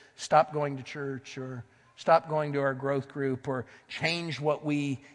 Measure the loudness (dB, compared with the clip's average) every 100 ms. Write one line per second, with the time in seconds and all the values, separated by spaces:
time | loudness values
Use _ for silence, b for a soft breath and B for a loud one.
0 | B -10 4 6 6 2 -2 -4 -10 -8
1 | -8 -8 -10 -12 -10 -12 -14 b b -4
2 | 4 4 4 -2 0 0 0 0 -2 -2
3 | -2 -4 -2 -2 -2 -4 -6 B B -4
4 | -2 -2 -4 -2 0 0 0 0 0 -4
5 | B